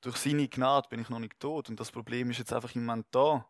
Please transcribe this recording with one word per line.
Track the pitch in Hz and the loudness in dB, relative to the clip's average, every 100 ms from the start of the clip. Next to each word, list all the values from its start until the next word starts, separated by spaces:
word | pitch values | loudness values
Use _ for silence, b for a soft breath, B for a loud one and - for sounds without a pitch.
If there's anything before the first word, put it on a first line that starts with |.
durch | 127 120 | -6 -2
seine | 143 147 143 | 0 2 0
Gnade | - 131 139 - | 2 4 4 2
bin | 117 | -6
ich | 113 | -6
noch | 117 | -6
nicht | 110 - | -8 -8
tot | 139 156 135 | -6 -6 -6
und | 110 | -8
das | 113 | -8
Problem | - 113 120 123 | -8 -6 -2 -2
ist | 120 | -2
jetzt | 120 | -2
einfach | 120 120 123 | -4 -2 -4
im | 117 | -2
Moment | 117 110 | -4 0
da. | - 143 147 107 | 4 6 4 -2